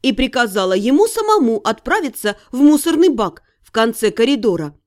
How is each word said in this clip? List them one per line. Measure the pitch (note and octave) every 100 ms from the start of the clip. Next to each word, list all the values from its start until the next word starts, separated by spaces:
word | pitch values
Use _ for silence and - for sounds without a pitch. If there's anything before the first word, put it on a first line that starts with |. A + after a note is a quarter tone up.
и | C4+
приказала | G#3 C4 B3+ A#3+ G3 F#3+
ему | F#3 A3 C#4+ A4
самому | A4+ G#4+ G#4+ A#3 A3+
отправиться | - A3 - G4+ D4 - G#3 G3+ _
в | B3+
мусорный | D4 D4 E4 D#4+ F4+
бак | A#3 F#3+ - _ _
в | _
конце | - B3 G#3+ G#3+
коридора | G#3 B3 C#4 A3 E3+ D3+ D3